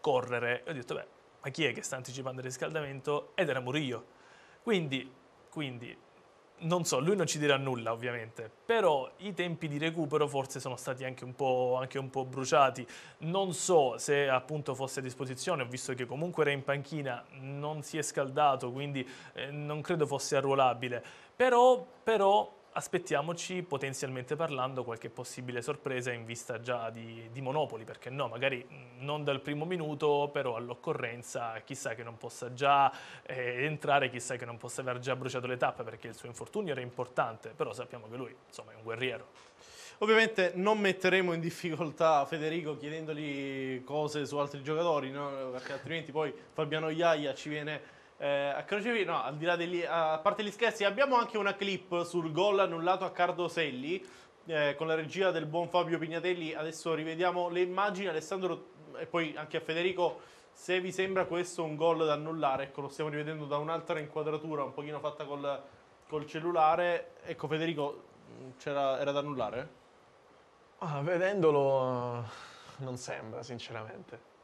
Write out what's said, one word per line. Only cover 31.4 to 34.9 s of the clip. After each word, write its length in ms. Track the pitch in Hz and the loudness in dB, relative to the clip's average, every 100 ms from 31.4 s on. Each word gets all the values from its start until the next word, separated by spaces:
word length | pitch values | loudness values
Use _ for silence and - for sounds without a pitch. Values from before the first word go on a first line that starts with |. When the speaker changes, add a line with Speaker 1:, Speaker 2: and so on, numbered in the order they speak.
| 117 113 | -4 -6
Speaker 1:
chissà 320 | - 135 131 117 | -10 -8 -6 -6
che 80 | |
non 140 | 117 113 | -10 -10
possa 340 | 120 - 123 | -12 -10 -10
già, 380 | 123 139 143 135 - - - - | 0 6 8 6 4 -14 -16 -10
eh, 380 | 127 123 123 | -4 -2 0
entrare, 460 | 143 151 151 143 131 | 0 0 4 4 4
chissà 260 | 123 - 123 | -2 -6 -6
che 80 | |
non 140 | 120 117 | -6 -10
possa 240 | 123 - | -10 -6
aver 180 | 131 | -4